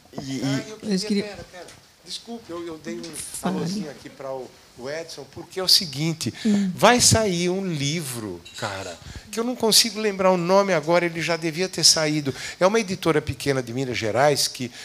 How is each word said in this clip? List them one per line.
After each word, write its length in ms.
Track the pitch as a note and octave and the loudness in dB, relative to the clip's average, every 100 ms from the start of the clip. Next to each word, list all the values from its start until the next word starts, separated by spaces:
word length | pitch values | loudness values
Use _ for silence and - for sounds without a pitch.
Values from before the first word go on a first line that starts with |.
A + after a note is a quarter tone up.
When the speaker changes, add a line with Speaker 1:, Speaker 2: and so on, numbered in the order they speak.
| _ - | _ -14
Speaker 1:
E, 160 | C3+ C3 | -8 -4
e 60 | |
Speaker 2:
Ah, 180 | C3 C3+ - | -2 -2 -4
eu 80 | - | -10
queria, 140 | A3 | -4
Speaker 3:
Mas 140 | F#3+ | -4
queria 180 | G#3+ G3+ | 0 -2
Speaker 2:
pera, 200 | G#3 F#3 E3+ | -2 -8 -16
pera. 140 | F3+ D3+ - - _ F3 | -18 -18 -20 -20 _ -14
Desculpe, 380 | - - A#3 E3 | -14 -12 -14 -10
eu, 180 | E3+ E3+ | -10 -10
eu 120 | D#3+ | -10
dei 180 | D#3+ E3+ | -10 -10
um 60 | |
Speaker 3:
Fale. 540 | E3+ D3 - - F3+ F#3 | -10 -12 -12 -6 -4 -2
Speaker 2:
alôzinho 340 | E3+ G3+ D#3 | -4 -6 -8
aqui 180 | B2+ C3+ | -12 -16
para 240 | - C3+ | -12 -10
o, 180 | C3+ A#2 - - - | -10 -10 -18 -20 -14
o 100 | B2+ | -10
Edson, 340 | D#3 E3 - C3+ | -10 -10 -14 -16
porque 280 | F3 D#3+ F#3 | -18 -12 -4
é 20 | |
o 60 | F3+ | 2
seguinte, 640 | - E3+ C3+ E3 D#3+ - - | 2 2 -2 -2 -2 -4 -2
Speaker 3:
Hum. 260 | A3 G3+ F#3+ | 2 2 2
Speaker 2:
vai 260 | D3 F#3+ B3 | 6 6 8
sair 480 | A#3 A3+ A3 E3+ F3 | 6 6 4 2 0
um 140 | F#3+ F#3+ | 0 -2
livro, 760 | D#3 C#3 E3+ C#3+ A#2+ G#2+ F2 - - | -2 0 -2 -4 -6 -8 -10 -14 -8
cara, 400 | A2 G2 F#2+ E2 - - - | -6 -6 -10 -12 -14 -16 -8
que 80 | G#3+ | -4
eu 60 | |
não 100 | A#3+ | -4
consigo 460 | B3 A3+ F#3+ A#3 G3+ | 0 4 4 2 0
lembrar 320 | G#3+ F#3+ F#3 | -2 2 4
o 40 | F#3 | 4
nome 360 | E3+ G3 G3 | 6 4 6
agora, 320 | E3+ D3 F3 | 2 4 2
ele 160 | E3+ E3 | 2 -2
já 140 | D#3 E3 | -2 -2
devia 320 | E3 D3+ F#3 | -2 -2 -4
ter 160 | F3+ | 4
saído. 500 | D3 E3 D#3 D3+ C#3 - - - | 4 4 2 0 -2 -4 -8 2
É 80 | F#3 | 4
uma 140 | A3+ | 4
editora 400 | F#3+ F#3 E3 D3+ | 0 -2 2 2
pequena 420 | D3+ C#3 C#3+ C3+ | 0 -2 0 0
de 100 | A#2+ | -2
Minas 240 | A#2+ C3 G#2 | -4 -4 -2
Gerais 500 | G#2+ A2 D3 C#3+ - | 0 4 4 4 0
que 240 | - A#2+ - | -4 -8 -10